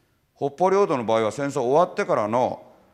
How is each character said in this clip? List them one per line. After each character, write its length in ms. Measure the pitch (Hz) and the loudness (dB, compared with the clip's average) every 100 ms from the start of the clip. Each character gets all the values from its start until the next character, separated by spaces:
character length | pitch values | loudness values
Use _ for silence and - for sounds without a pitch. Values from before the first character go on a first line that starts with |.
| _ _ _ - | _ _ _ -8
北 140 | 139 | -6
方 200 | 143 185 | 0 2
領 160 | 196 190 | 2 2
土 100 | 139 | 0
の 80 | |
場 140 | 110 113 | 0 0
合 60 | |
は 80 | 110 | 0
戦 140 | 143 139 | -4 -6
争 160 | 139 | -2
終 100 | 120 | 2
わ 120 | 147 180 | 2 2
っ 80 | |
て 100 | 208 | -2
か 100 | 180 | -2
ら 140 | 139 107 | -2 0
の、 380 | 120 117 - - _ _ | 0 -2 -6 -16 _ _